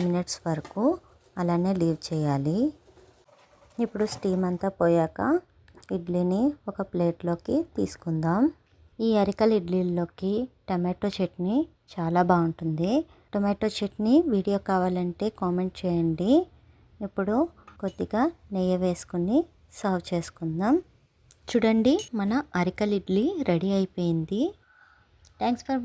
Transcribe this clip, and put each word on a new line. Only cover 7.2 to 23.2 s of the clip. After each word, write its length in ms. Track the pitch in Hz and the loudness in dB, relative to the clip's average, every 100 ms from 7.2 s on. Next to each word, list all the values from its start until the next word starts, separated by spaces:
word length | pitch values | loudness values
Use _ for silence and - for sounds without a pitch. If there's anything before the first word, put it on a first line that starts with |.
| 175 170 - 262 339 - | -4 -4 -2 -2 -2 -4
తీసుకుందాం. 640 | 190 - 170 160 160 190 294 - _ _ - - 226 | -4 -4 -4 -2 0 2 0 -2 _ _ -20 -4 0
ఈ 40 | 214 | 2
అరికల 320 | 202 196 220 214 | 2 2 2 2
ఇడ్లీల్లోకి 720 | 175 185 180 175 170 - 190 214 254 _ - | 0 0 0 -2 -4 -4 -4 -4 -4 _ -6
టమాటో 400 | 185 175 180 202 - | -2 -2 -2 -4 -2
చట్నీ 360 | 180 - 180 247 330 _ _ - | -4 -2 -2 0 -2 _ _ -6
చాలా 280 | 165 175 180 | 0 2 4
బాగుంటుంది. 580 | 175 165 165 165 156 180 277 330 - _ 208 | 4 2 -2 -4 -2 0 0 -2 -12 _ -2
టమాటో 340 | 202 196 220 - | -2 0 -4 -4
చట్నీ 380 | 208 - 214 277 349 202 | -6 -2 4 4 4 0
వీడియో 240 | 190 202 202 | 0 -2 0
కావాలంటే 560 | 190 180 180 175 170 214 - | 0 2 0 -2 -2 -4 -2
కామెంట్ 340 | 180 180 185 - | -2 0 -2 -4
చేయండి. 500 | 185 170 165 160 185 302 359 - - _ _ - 202 | -2 0 0 0 4 4 2 -8 -20 _ _ -12 -8
ఇప్పుడు 300 | - 196 226 339 - - - 196 | -4 0 0 -2 -6 -20 -10 -8
కొద్దిగా 400 | - 185 214 302 - - 190 | -6 -4 0 -2 -4 -8 -2
నెయ్యి 200 | 185 180 185 | 0 0 0
వేసుకుని 540 | 175 - 175 175 269 339 _ _ - | -2 -6 -4 0 0 0 _ _ -6
సర్వ్ 240 | 208 185 - | -2 -2 -2
చేసుకుందాం. 600 | 175 165 - 160 160 208 320 - _ _ _ - - - | -4 -4 -8 -6 -2 2 2 0 _ _ _ -20 -20 -2
చూడండి, 400 | 240 220 226 233 349 - 220 | 2 4 4 4 2 0 -4
మన 120 | 202 254 294 180 | -2 -2 -2 -2
అరికల 320 | 180 - 208 202 | -2 0 0 0
ఇడ్లీ 260 | 175 190 | 0 0